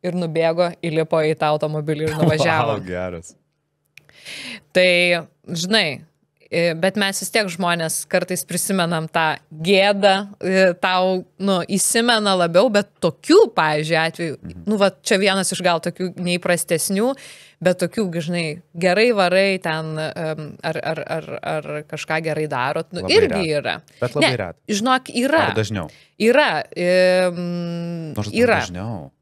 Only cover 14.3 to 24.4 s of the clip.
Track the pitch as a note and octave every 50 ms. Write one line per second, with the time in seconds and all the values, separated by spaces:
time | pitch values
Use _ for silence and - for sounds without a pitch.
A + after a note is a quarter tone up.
14.3 | C3+ - - - E2 F2+ E2 G3 G#3+ G#3 G3 G3 F#3 _ _ - A3+ F#3+ G3 G3+
15.3 | F#3+ G3 F#3 - G3 - F3+ F3+ F3 E3 - F3 E3+ - F#3 F3+ F3+ - F3+ F3
16.3 | F3 F3 F3 F3+ F3 E3+ - - F3 D#3 - - G3 F#3+ A3 B3+ C#4 C4+ - -
17.3 | - - - - _ _ D#3+ F3+ F3+ F3+ F3+ E3+ - - A3 F#3 E3 E3+ D#3 D#3
18.3 | F3 F3 E3 D#3 D3 F3 - _ _ E3+ F3 F#3 F3+ G3 A3 B3 A#3 G3+ F#3 F3
19.3 | F3+ F#3+ G3 G3 F#3+ F#3 - E3+ D#3+ D#3+ D#3+ D#3+ D#3 D#3 D#3 D#3 - - E3+ D#3
20.3 | D#3 D#3 D#3 D3 - - - - D#3+ - - - D#3+ D#3 - - - D#3+ D#3 D#3+
21.3 | D3+ - - - D#3+ D#3 D3+ D3+ D3 D3+ D3+ D3+ - D3 - - D#3+ D#3 E3 D#3+
22.3 | D3+ D3+ D#3 D3+ C#3+ B2+ B2 C3+ D3+ D#3+ E3 _ - F3 - F#2 D#4 A4 A4 D#4
23.3 | - - - D#3+ D3+ D3 C3+ A2+ E2+ - - _ _ - - B2 - D3 C#3+ -
24.3 | B2+ A#2